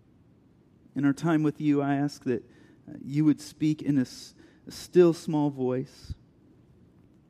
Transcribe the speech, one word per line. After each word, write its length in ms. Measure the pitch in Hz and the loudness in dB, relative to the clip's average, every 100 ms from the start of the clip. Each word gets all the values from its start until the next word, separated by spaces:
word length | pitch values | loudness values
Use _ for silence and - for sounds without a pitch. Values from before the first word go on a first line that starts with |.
| _ _ _ _ _ _ _ _ - - | _ _ _ _ _ _ _ _ -12 -2
In 80 | |
our 80 | 139 | 0
time 320 | 135 165 156 | 0 0 0
with 160 | 151 143 | 0 0
you, 220 | 151 143 | 0 0
I 140 | 139 139 | 0 0
ask 280 | 143 - | -2 -4
that, 260 | 131 120 - - - - - | -4 -4 -6 -20 -20 -20 -20
uh, 60 | - | -16
you 220 | - 143 151 | -6 0 2
would 160 | 139 | 2
speak 400 | - - 156 156 | -2 -4 -2 -2
in 160 | - 143 | 0 0
a 40 | |
s-, 320 | 127 - - - - - - | -2 -6 -20 -20 -20 -20 -20
a 60 | |
still 400 | - - 175 175 | -18 0 6 6
small 360 | 156 - 156 147 | 4 -2 -2 -2
voice. 640 | 135 127 127 135 - - - - _ - - - - - - - - _ | -2 -4 -4 -6 -12 -16 -16 -18 _ -20 -20 -20 -20 -20 -20 -20 -20 _